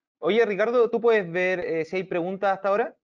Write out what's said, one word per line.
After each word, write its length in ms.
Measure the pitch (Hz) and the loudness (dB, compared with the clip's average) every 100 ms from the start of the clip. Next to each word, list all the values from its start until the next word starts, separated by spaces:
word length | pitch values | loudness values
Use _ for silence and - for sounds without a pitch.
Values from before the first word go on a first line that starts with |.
| _ - | _ -6
Oye, 240 | 165 214 220 | 0 2 2
Ricardo, 420 | 190 220 247 226 | 0 0 2 2
¿tú 100 | 233 | 2
puedes 320 | 233 220 175 | 2 2 0
ver, 280 | 175 185 180 | -2 0 -2
eh, 260 | - 165 156 | -2 -4 -4
si 120 | 190 | -6
hay 60 | |
preguntas 520 | 185 175 170 190 202 190 | -4 -4 -4 -2 -2 0
hasta 140 | 196 | 0
ahora? 260 | 202 240 - | 0 -2 -6